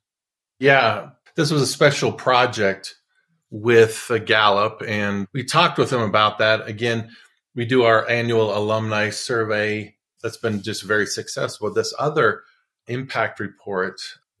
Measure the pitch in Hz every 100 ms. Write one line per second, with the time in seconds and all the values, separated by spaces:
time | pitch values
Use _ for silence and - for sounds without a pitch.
0 | _ _ _ _ _ _ 135 139 117 104
1 | - _ _ - 151 151 127 - 147 139
2 | 123 104 - 123 127 110 98 95 - -
3 | _ _ _ _ _ 107 113 117 110 -
4 | - 117 101 107 107 101 110 110 98 104
5 | 101 101 98 135 117 156 170 139 117 127
6 | 107 107 107 - 110 110 - 107 120 113
7 | 113 - _ _ _ 123 117 127 117 110
8 | - 120 117 113 107 104 104 110 110 107
9 | 107 104 - 120 107 107 107 107 104 _
10 | _ _ 113 - 113 104 104 101 98 107
11 | 95 - - - 131 - 104 107 107 -
12 | 143 151 113 87 _ _ _ _ - 123
13 | 135 123 107 - 101 - - 95 95 -
14 | - - _ _